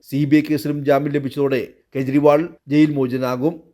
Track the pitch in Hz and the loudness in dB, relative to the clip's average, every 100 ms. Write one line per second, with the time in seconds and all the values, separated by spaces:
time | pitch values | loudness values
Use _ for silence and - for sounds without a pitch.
0 | _ 139 147 151 151 151 147 147 139 139 | _ -2 2 2 2 -4 -4 -4 0 0
1 | 147 143 135 147 139 131 - _ _ 135 | 0 -4 -6 -4 -2 -2 -6 _ _ -8
2 | 135 139 147 147 170 - - 147 151 139 | -2 2 4 4 0 -10 -2 2 2 2
3 | 131 127 127 127 143 170 _ | -2 -2 -4 -2 -4 -4 _